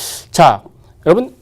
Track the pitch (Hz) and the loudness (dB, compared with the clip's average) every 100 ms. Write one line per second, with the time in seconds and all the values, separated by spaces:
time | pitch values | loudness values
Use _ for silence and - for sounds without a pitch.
0 | - - - - 147 101 - _ _ _ | -16 -16 -10 2 2 2 -10 _ _ _
1 | 156 202 254 _ | -2 -2 -2 _